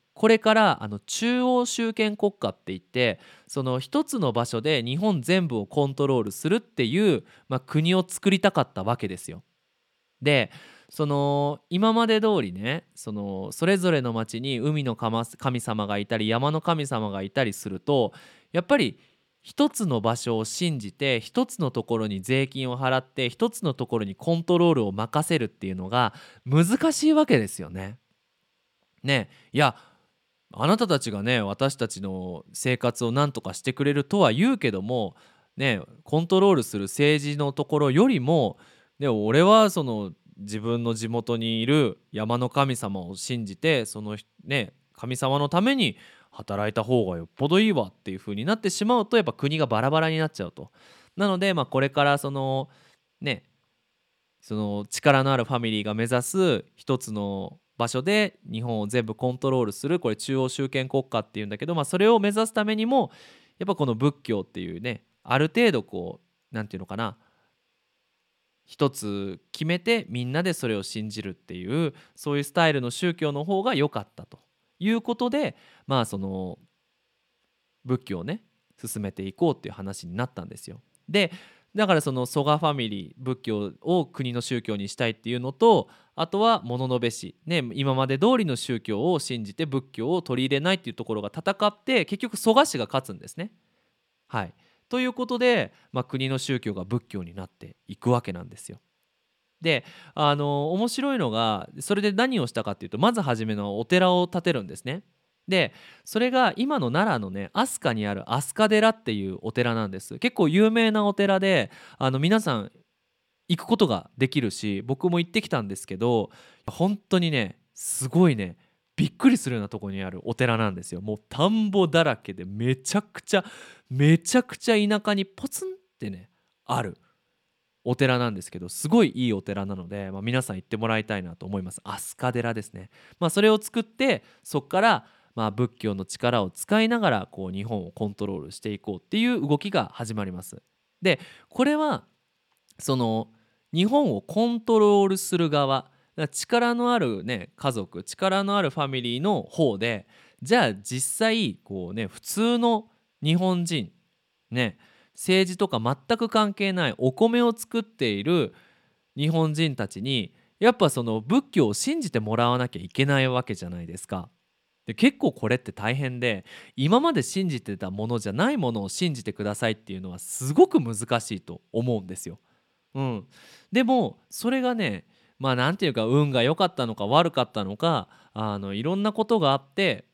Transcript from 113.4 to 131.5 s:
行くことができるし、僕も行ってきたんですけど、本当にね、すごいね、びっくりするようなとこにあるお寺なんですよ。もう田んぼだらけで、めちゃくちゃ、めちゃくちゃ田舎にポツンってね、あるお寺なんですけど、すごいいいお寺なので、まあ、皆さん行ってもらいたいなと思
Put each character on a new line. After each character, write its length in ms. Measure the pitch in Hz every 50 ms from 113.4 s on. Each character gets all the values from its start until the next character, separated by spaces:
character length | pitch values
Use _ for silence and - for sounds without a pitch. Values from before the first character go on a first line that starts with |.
| _ -
行 100 | 175 -
く 40 | -
こ 140 | - 226 -
と 100 | 214 139
が 220 | 110 87 - _ _ -
で 120 | 131 131
き 100 | - 147
る 120 | 120 101
し、 300 | - - - 104 98 98 113
僕 260 | 120 135 135 - 180
も 100 | 175 175
行 80 | 170 175
っ 40 |
て 100 | - -
き 80 | - -
た 120 | - 127
ん 60 | 107 98
で 80 | 98
す 100 | - -
け 120 | - 98 92
ど、 320 | 113 123 120 110 98 - - - - - _ _ _ -
本 300 | - - 170 196 208 202
当 220 | _ - 190 180
に 120 | 175 165
ね、 260 | 151 127 107 87 - _ _ _ _
す 340 | - - - - - 131 127
ご 220 | - 170 185 165
い 60 | 127
ね、 220 | 107 95 90 85 - _ _ _ _ _ _ _
び 120 | - 196 -
っ 60 | -
く 160 | - - 277
り 80 | 254 -
す 120 | - 131
る 60 | 123
よ 60 | 110
う 20 | 101
な 60 | 101
と 100 | - 101
こ 120 | 104 98
に 120 | 98 98 95
あ 60 | 92
る 120 | 92 90 -
お 120 | 117 117
寺 220 | - 127 120 113 113
な 120 | 110 104
ん 60 | 92
で 80 | - -
す 100 | - 87
よ。 80 | 87
も 140 | 98 107 107
う 40 | - _ -
田 180 | - 135 160 196
ん 240 | 220 220 220 202
ぼ 160 | 185 202 185 160
だ 160 | 143 165 160
ら 120 | 147 113
け 180 | - - - 92
で、 120 | 87 90
め 300 | 95 101 107 117 127 131
ち 200 | 131 - - - 208
ゃ 40 |
く 200 | 208 _ - -
ち 160 | - - - 190
ゃ、 60 | - - - - - - - - _ -
め 280 | 127 135 143 151 165 165
ち 180 | - - - 254
ゃ 60 | 247
く 120 | - -
ち 160 | - - 233
ゃ 280 | 226 208 208 202 214 208
田 20 | 208
舎 120 | 214 208
に 100 | 196 190
ポ 220 | 196 _ - - 277
ツ 180 | - - 381
ン 40 | 381
っ 20 | 370 - _ _ _ -
て 120 | - -
ね、 180 | - 90 92 - _ _ _ _ _ _ _
あ 160 | - 123 123
る 160 | 113 95 - - _ _ _ _ _ _ _ _ _ _ _ _ _ _ _ _ -
お 120 | 120 123
寺 240 | - 139 127 127 123
な 100 | 123 117
ん 60 | 104
で 60 | 92
す 100 | - -
け 80 | - 87
ど、 100 | 90 90
す 180 | - - - 151
ご 160 | 208 240 196
い 80 | 135 -
い 120 | 123 127 120
い 40 | 104
お 80 | 95
寺 240 | - - 98 101 98
な 100 | 98 98
の 120 | 92 87 87
で、 240 | 101 101 98 95
ま 80 | 95 98
あ、 20 |
皆 220 | 104 117 123 131 127
さ 100 | - 98
ん 40 | 92
行 80 | -
っ 20 | -
て 100 | 113 107
も 100 | 113 113
ら 120 | 113 110
い 60 | 107
た 120 | - 107 98
い 60 | 90
な 120 | 85 85
と 120 | - -
思 100 | 92